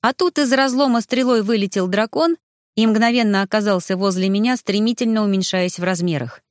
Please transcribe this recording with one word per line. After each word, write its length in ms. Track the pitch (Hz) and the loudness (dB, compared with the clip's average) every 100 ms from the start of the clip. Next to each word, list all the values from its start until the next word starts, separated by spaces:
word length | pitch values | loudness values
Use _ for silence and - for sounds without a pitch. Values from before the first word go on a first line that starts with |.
А 120 | - | -2
тут 260 | 269 359 311 | 0 -2 0
из 140 | 277 | 0
разлома 480 | 269 269 254 277 233 | 2 2 2 2 2
стрелой 420 | 214 247 254 240 | 0 0 2 2
вылетел 460 | 202 226 196 202 185 | 2 0 0 -2 -2
дракон 480 | 196 220 - 330 330 _ _ _ | 0 -2 0 0 -2 _ _ _
и 120 | - 226 | 0 2
мгновенно 560 | 214 233 240 220 196 | 2 2 2 2 0
оказался 540 | 196 214 208 190 - 185 | 0 -2 0 -2 -2 -2
возле 320 | 196 185 190 | -2 0 0
меня, 280 | 196 226 254 | 0 0 -2
стремительно 680 | - 202 220 240 233 220 | -2 0 0 0 0 0
уменьшаясь 560 | 208 196 185 185 180 180 | 0 0 0 -2 -2 -2
в 60 | |
размерах. 560 | 175 180 175 151 123 - _ | -2 -2 -2 -2 -6 -12 _